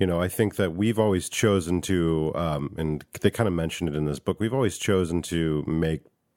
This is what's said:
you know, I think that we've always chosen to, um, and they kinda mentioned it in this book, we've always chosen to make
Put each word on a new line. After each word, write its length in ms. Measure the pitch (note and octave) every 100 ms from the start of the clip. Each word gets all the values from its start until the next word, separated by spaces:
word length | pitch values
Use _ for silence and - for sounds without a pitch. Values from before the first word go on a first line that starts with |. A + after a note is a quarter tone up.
you 60 | F#2
know, 140 | E2+
I 60 | F2+
think 300 | - G#2+ -
that 180 | F#2
we've 240 | E2+ G#2+ G#2+
always 300 | G#2+ F#2 -
chosen 520 | - A2 G2 E2 F2+
to, 500 | - F#2 E2 D#2+ D#2
um, 400 | - E2 D2 C#2+ -
and 280 | D#2 D2+ - -
they 100 | G#2
kinda 220 | - G#2+
mentioned 380 | E2+ E2 - E2+
it 40 |
in 100 | D2
this 140 | D2+ C#2+
book, 220 | - F#2
we've 120 | A2
always 260 | C3 A2+ -
chosen 440 | - F#2+ E2+ E2+
to 400 | - E2 D#2+ D2+ C#2+
make 360 | D#2+ D#2+ D#2 - _ _